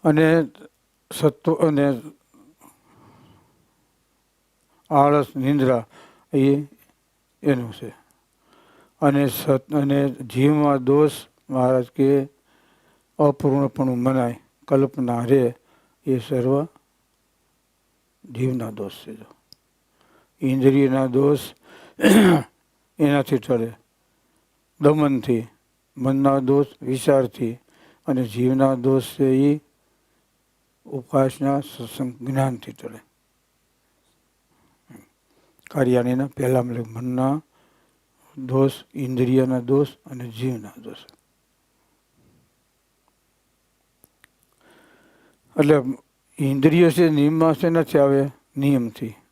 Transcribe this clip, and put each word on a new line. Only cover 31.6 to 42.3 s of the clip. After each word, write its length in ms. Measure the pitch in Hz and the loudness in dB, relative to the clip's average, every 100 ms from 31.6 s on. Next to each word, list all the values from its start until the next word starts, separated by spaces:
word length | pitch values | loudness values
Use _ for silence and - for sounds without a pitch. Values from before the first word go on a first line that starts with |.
સત્સંગ, 680 | 143 - 117 - 131 117 123 | -6 -14 -16 -8 -10 -8 -6
જ્ઞાનથી 460 | 135 131 120 - | -2 -2 -4 -14
ટળે. 280 | 117 - - _ _ _ _ _ _ _ _ _ _ _ _ _ _ _ _ _ _ _ 110 _ _ _ _ _ _ - | -18 -18 -18 _ _ _ _ _ _ _ _ _ _ _ _ _ _ _ _ _ _ _ -20 _ _ _ _ _ _ -12
કારિયાણીના 560 | 151 127 123 120 127 139 | -2 0 0 0 -4 -6
પહેલામાં 480 | - 127 127 123 | -4 -2 0 -2
લખ્યું, 180 | 120 113 | -8 -10
મનના 500 | 113 123 127 131 147 _ _ _ _ _ _ _ _ _ - | -10 -6 -4 -2 -4 _ _ _ _ _ _ _ _ _ -16
દોષ, 480 | 127 131 139 - - | -4 0 0 -2 -16
ઇન્દ્રિયના 640 | - 131 127 127 131 131 127 | -10 -8 -2 0 2 0 -2
દોષ 280 | 120 139 143 - - | -2 -2 -2 -6 -20
અને 180 | 127 123 | -16 -16
જીવના 440 | 110 131 120 104 - | -8 -8 -8 -14 -20
દોષ. 220 | - - - _ _ _ _ _ _ _ _ _ _ _ _ | -20 -20 -20 _ _ _ _ _ _ _ _ _ _ _ _